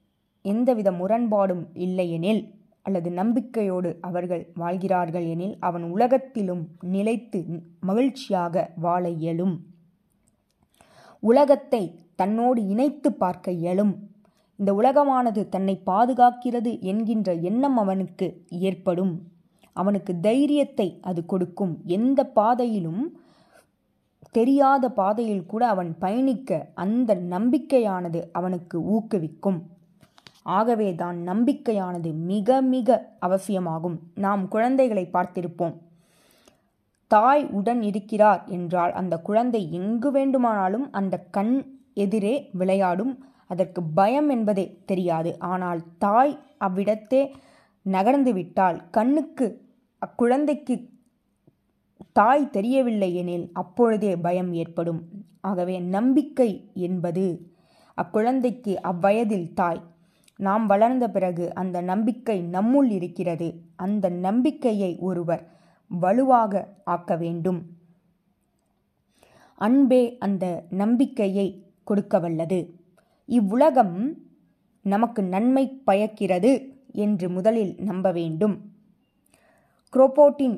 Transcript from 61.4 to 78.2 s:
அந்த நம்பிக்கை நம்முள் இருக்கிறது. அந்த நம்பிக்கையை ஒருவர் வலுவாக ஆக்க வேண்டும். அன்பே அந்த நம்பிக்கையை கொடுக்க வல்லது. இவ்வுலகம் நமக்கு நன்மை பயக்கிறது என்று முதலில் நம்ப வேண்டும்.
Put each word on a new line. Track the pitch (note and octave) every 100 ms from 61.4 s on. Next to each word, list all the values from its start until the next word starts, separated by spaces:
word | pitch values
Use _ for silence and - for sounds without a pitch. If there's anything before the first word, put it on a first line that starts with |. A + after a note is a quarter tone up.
| E3+
அந்த | F3+ F#3 F3
நம்பிக்கை | F3+ G3 A3 - - G3
நம்முள் | E3+ F#3 A3 C#4 C4
இருக்கிறது. | F#3+ F3 F3 F3 E3 E3 E3 - -
அந்த | F#3 G#3 F#3
நம்பிக்கையை | F3 F#3 A#3 D4+ D4+ B3 G#3 F#3 E3
ஒருவர் | F3+ F3 E3+ E3 - _ _ _ -
வலுவாக | E3+ F3+ A#3 C4 A#3+ A3 G3 - -
ஆக்க | - F3 F3 E3+
வேண்டும். | E3+ E3+ F3 F3 E3+ - _ _ _ _ _ _ _ _ _ _ _ _ _ _ _ _ _
அன்பே | - G#3 C4+ C4+ B3+ A#3+ A#3+
அந்த | G3 G3 F3+ E3 E3+
நம்பிக்கையை | F#3 G#3 A#3+ C#4 - G3 G3 F#3+ - - _
கொடுக்க | - G3+ G3+ G3
வல்லது. | E3+ D#3+ E3 F#3 - - _ _ _ _ -
இவ்வுலகம் | A#3+ F#3+ A#3+ D#4 B3+ G3 F3 C4+ E4 - _ _ _ _ _
நமக்கு | G3 G3+ A#3 A3+
நன்மை | F#3 F#3+ B3 C4+ C4+ - -
பயக்கிறது | G3 G#3+ G#3+ G3 F3+ A3+ B3+ - - _
என்று | - G#3 G3 F3+
முதலில் | F3+ G#3+ A3+ F#3+ -
நம்ப | G3 F#3 F#3+
வேண்டும். | E3+